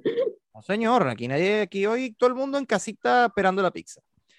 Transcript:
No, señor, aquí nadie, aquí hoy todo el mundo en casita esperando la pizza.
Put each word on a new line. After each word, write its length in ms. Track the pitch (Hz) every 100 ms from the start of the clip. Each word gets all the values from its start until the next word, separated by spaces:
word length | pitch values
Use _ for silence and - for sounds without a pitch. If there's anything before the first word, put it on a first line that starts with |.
| - 480 523 - _
No, 80 | 110
señor, 460 | - 208 226 247 143
aquí 180 | 110 120
nadie, 340 | 143 190 214
aquí 240 | 196 196 202
hoy 280 | 240 262 214
todo 120 | 247
el 60 | 247
mundo 220 | 277 277
en 80 | 262
casita 600 | 208 - 202 247 247 233
esperando 360 | - 190 190
la 100 | 180
pizza. 300 | - - - _ _ _